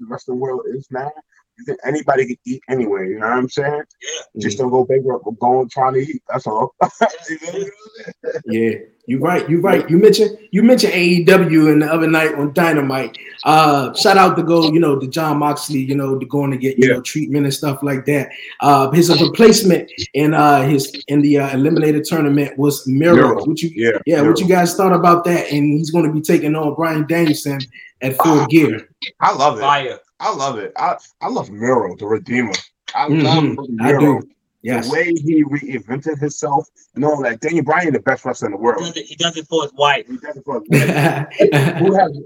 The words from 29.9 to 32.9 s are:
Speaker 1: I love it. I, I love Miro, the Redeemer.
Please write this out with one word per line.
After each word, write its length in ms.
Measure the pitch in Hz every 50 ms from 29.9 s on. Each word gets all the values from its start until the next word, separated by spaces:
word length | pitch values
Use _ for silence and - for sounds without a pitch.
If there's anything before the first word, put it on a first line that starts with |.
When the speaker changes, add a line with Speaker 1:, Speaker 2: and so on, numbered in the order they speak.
| - - - _ _ -
Speaker 1:
I 140 | 156 202 226
love 240 | 143 135 139 131 107
it. 140 | 98 92 -
I, 200 | - - 180 175 - - _ _ _
I 80 | - 185
love 220 | 247 220 135 -
Miro, 460 | 98 104 113 123 131 120 104 92 87
the 100 | - 107
Redeemer. 460 | 101 110 107 92 - 120 123 123 110 95 - - - _ _ _ -